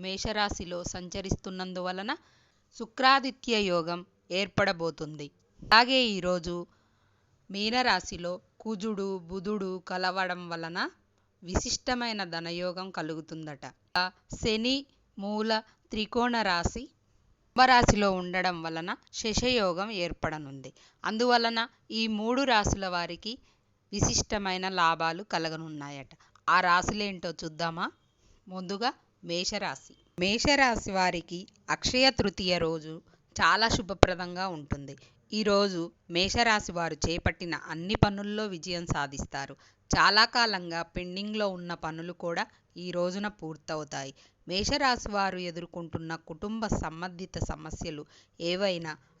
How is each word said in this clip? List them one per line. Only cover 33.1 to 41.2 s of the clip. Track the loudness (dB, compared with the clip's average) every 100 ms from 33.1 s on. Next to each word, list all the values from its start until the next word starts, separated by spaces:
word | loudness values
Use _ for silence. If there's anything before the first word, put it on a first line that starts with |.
| _ _ 4
చాలా | 6 6 4
శుభప్రదంగా | 2 0 0 0 0 -6 -6 -6
ఉంటుంది. | -6 -8 -8 -10 -16 -20 _ -8
ఈరోజు | -2 2 4 4 0 -4 _ -4
మేషరాశి | 0 2 2 2 2 0
వారు | -4 -4 -4 -4
చేపట్టిన | -2 -2 -4 -6 -6
అన్ని | -8 -8 0 8
పనుల్లో | 8 6 -6 -4 -4
విజయం | -6 -6 -6 -2
సాధిస్తారు. | -2 -2 -6 -8 -8 -8 -12 -20 _ 0 6
చాలా | 6 6 4
కాలంగా | 4 2 0 -4 -6 -6 -8
పెండింగ్లో | -6 -6